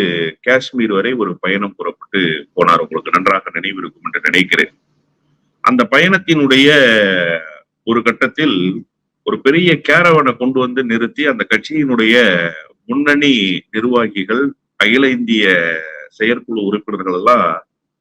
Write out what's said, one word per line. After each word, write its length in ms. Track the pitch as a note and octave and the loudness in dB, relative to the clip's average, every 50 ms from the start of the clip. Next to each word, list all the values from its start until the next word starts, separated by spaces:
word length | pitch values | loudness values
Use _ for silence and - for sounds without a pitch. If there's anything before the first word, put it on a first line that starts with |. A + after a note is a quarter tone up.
| G2 F2 E2+ E2+ E2 D#2+ - _ | -2 -2 -2 -4 -4 -6 -6 _
காஷ்மீர் 500 | - B2 C3 B2+ C3 - - B2 A2+ G#2+ | -2 0 0 0 0 -4 -4 -4 -2 0
வரை 220 | G2 F#2+ G2 A#2+ C3 | 0 0 -2 -2 -2
ஒரு 240 | A#2+ G#2 F2+ F2 - | -2 -4 -4 -6 -6
பயணம் 340 | - F#2 G2 G2+ G#2+ G2+ - | -4 -4 -4 -2 -4 -8 -10
புறப்பட்டு 440 | _ F2 F2 - _ - _ - F#2+ F2+ D#2+ D#2 D2+ D2 _ - | _ -10 -10 -10 _ -18 _ -2 -2 0 0 -2 -4 -8 _ -2
போனார், 240 | F2+ F2 E2+ E2+ E2 | 0 2 2 2 2
உங்களுக்கு 320 | D#2+ - D#2+ D#2 - D#2+ | 0 -4 -6 -8 -6 -2
நன்றாக 400 | - F2+ F#2 G2 G2 F#2+ - - - | -2 0 0 0 -2 -2 -4 -6 -10
நினைவிருக்கும் 500 | E2+ F2+ G2 F#2+ F#2 E2+ D#2 _ _ _ | -8 -8 -8 -8 -8 -12 -14 _ _ _
என்று 180 | - - - - | -8 -8 -4 -4
நினைக்கிறேன். 500 | D#2 E2 F#2 F#2+ F#2 F2 D2+ C#2 - _ _ _ _ _ _ _ _ _ _ _ _ _ _ _ _ _ _ | 0 0 0 0 0 0 -2 -2 -2 _ _ _ _ _ _ _ _ _ _ _ _ _ _ _ _ _ _
அந்த 260 | - - B2+ B2 A#2 - | 0 0 2 2 0 2
பயணத்தினுடைய 800 | C3 C#3+ E3+ F#3 F#3+ F#3 F#3+ - D#3+ D3+ C#3 C3 C3 C3+ C#3 C#3+ D3+ C#3+ C3 A#2 A2+ G#2+ G#2 F#2+ F#2 F2+ E2+ E2+ E2+ D#2+ D#2+ D#2 D2+ D2 _ _ _ _ _ | 2 2 2 4 2 0 0 0 0 2 2 4 4 4 6 6 6 6 4 4 4 4 2 2 0 0 -2 -2 -4 -6 -8 -12 -20 -20 _ _ _ _ _
ஒரு 180 | A2+ A#2 A#2 | -2 -2 0
கட்டத்தில் 840 | - A#2 A2 - C3+ A#2 - - D#3 C#3 G2+ F2+ F2+ F#2 G2+ A#2 - _ _ _ _ _ _ _ - | 0 -2 0 0 -2 -4 -2 -2 -2 0 0 0 -2 -2 -4 -6 -10 _ _ _ _ _ _ _ -6
ஒரு 160 | G#2 G#2 G#2+ | -6 -6 0
பெரிய 400 | - C3+ D3+ E3+ F3+ F3 D#3 D3 - D3 | 2 2 2 4 2 2 0 0 0 2
கேரவனை 480 | D3+ E3+ F3 F3 D#3+ C#3+ C3 B2+ A#2 A2+ | 2 4 4 4 4 4 2 0 -2 -2
கொண்டு 220 | B2 C3 C3 C3 | -4 -2 0 0
வந்து 240 | B2+ B2 B2 C3 B2+ | -2 -2 -2 -4 -2
நிறுத்தி 420 | A#2 A2+ A2+ A#2 A2+ - - D3 | -2 -2 -2 -2 -4 -4 -4 -2
அந்த 200 | C#3+ B2 A2 A2+ - | -2 -2 -2 -2 -2
கட்சியினுடைய 680 | A2+ G#2+ - - D#3 D#3 D3 C3 B2 A2+ A2 A2 A#2+ B2 A#2+ G2+ F2+ F2 E2+ E2+ D#2+ D#2 D#2 - _ _ _ | -2 -4 -2 -4 -4 -2 -2 0 0 0 2 4 4 4 4 4 2 0 -2 -4 -6 -10 -20 -20 _ _ _
முன்னணி 800 | G#2+ B2 C#3+ D3 D3 C#3+ D3 D3 C#3+ C3 A2 F#2+ F#2 F2+ D2+ - _ | -6 -4 -2 0 2 2 2 2 2 2 2 0 -2 -4 -6 -8 _
நிர்வாகிகள், 800 | - A2 A2+ B2 B2 A#2+ A#2 G#2 G2 G2+ F#2+ G2+ A2+ B2+ C#3+ C#3 C3+ _ _ _ _ | -6 -4 -2 0 0 0 0 -2 -4 -8 -4 -4 -2 -2 -2 -4 -6 _ _ _ _
அகில 340 | - G2+ G#2+ A#2+ C3+ C#3 C3 | -4 0 2 2 4 2 2
இந்திய 360 | B2+ A#2+ A#2+ A2 A2+ G#2+ G2+ F#2+ F#2 F2 E2 E2 D#2+ D#2+ D#2+ D#2 D#2 D2+ D2 - | 0 -2 -2 -2 0 0 2 2 2 2 2 -2 -4 -6 -8 -12 -16 -18 -20 -20
செயற்குழு 560 | _ - G#2+ A2+ A#2+ A#2+ - - A2+ A2 G2+ | _ -4 -2 -2 -2 -2 -4 -8 -6 -4 -4
உறுப்பினர்கள் 500 | G2 G#2 G#2 - - G#2 F#2 F#2 F#2 F2+ | -2 -4 -4 -6 -6 -10 -8 -6 -4 -4
எல்லாம் 520 | F2+ G2+ A#2+ B2 A2 F2+ E2 D#2+ F2+ - _ _ _ _ _ _ _ | 0 2 2 2 2 2 0 -2 -6 -10 _ _ _ _ _ _ _